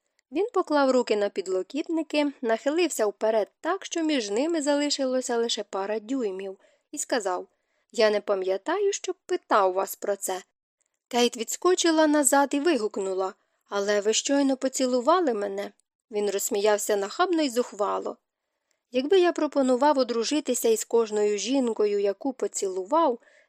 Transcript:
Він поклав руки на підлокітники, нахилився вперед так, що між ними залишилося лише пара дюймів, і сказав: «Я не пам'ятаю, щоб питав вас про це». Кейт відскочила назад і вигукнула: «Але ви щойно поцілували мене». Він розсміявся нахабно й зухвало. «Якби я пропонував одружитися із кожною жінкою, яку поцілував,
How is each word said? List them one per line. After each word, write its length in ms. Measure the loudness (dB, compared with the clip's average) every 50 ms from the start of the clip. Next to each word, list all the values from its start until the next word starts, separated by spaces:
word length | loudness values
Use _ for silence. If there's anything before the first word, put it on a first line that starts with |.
| _ _ _ _ _ _
Він 160 | -4 -4 -4 -2 -2
поклав 380 | -2 -2 2 2 2 4 4
руки 240 | 4 2 2 2 0
на 140 | 0 0 -2
підлокітники, 1000 | -2 -4 -4 -2 -2 -4 -4 -4 -6 -8 -6 -4 -4 -4 -4 -2 0 0 0 0 -2 -4
нахилився 640 | -2 -2 -2 0 0 -2 0 0 0 0 0 0 -2
вперед 420 | -2 0 0 0 0 2 2 0 -2 _ _
так, 240 | -6 -6 -6 -6 -6
що 180 | -8 -6 -4 -2
між 260 | 0 0 0 -2 -2
ними 320 | -2 -2 0 0 -2 -2
залишилося 760 | 0 0 0 0 0 -2 -2 -2 -2 -2 -2 -2 -2 -2 -2 -2
лише 260 | -2 -2 -4 -6 -8
пара 360 | -8 -6 -6 -4 -4 -4 -6
дюймів, 580 | -4 -4 -4 -4 -2 -4 -4 -6 -10 -10 -12 -14 _ _ _ _ _ _
і 60 | -10 -10
сказав: 500 | -6 -2 -2 -2 0 -2 -4 -4 -6 -10 _ _ _ _ _ _ _ _
«Я 180 | 0 2 2 4
не 120 | 4 0
пам'ятаю, 720 | 0 -2 -2 -2 0 -2 -2 -2 -2 -4 -2 0 0 -2 -2
щоб 220 | -2 -6 -8 -10 -10 _
питав 480 | -6 -6 -6 -2 _ 2 2 4 2 2
вас 220 | 0 -4 -4 -8
про 200 | -8 -6 -6 -6
це». 260 | -4 -4 -6 -6 -8 -8 _ _ _ _ _ _ _ _ _ _ _ _ _
Кейт 300 | 0 2 2 2 0 -4
відскочила 720 | -8 -8 -8 -2 0 0 2 2 2 2 4 4 4 4
назад 420 | 4 4 4 4 4 4 2 2 0
і 60 | 0
вигукнула: 760 | 2 2 2 2 0 -2 -4 -4 -4 -4 -2 -2 -4 -4 -6 -10 _ _ _ _ _ _
«Але 320 | -4 -4 0 0 0 2
ви 120 | 2 2 0
щойно 440 | 0 0 2 2 2 4 2 0 0
поцілували 760 | -2 -4 0 0 0 2 2 2 4 4 4 4 4 2 0
мене». 380 | -2 -4 -4 -4 -6 -8 -8 -12 _ _ _ _ _ _ _
Він 180 | -6 -4 -2 -2
розсміявся 640 | -2 -2 -4 -2 -2 0 2 2 2 2 0 0 0
нахабно 460 | -2 -2 -4 -2 -2 0 0 2 0
й 80 | 0 0
зухвало. 680 | 0 -2 -4 -4 -4 -4 -2 -2 -2 -4 -6 -8 -10 -12 _ _ _ _ _ _ _ _ _ _ _ _ _ _
«Якби 280 | -4 -4 0 4 4 4
я 140 | 4 4 2
пропонував 640 | 0 -2 -2 0 0 2 2 2 4 4 4 4 4
одружитися 720 | 2 0 0 -2 -2 0 -2 -2 -2 -2 -2 0 2 2
із 140 | 2 2 0
кожною 540 | 0 0 0 0 2 0 0 0 0 0 -2
жінкою, 640 | -2 0 0 0 0 0 0 0 0 0 2 2
яку 340 | 0 0 -2 -2 -4 -6 -4
поцілував, 840 | -4 -6 -6 -4 -4 -6 -4 -4 -6 -4 0 2 2 2 2 0 -2 -8 _ _ _ _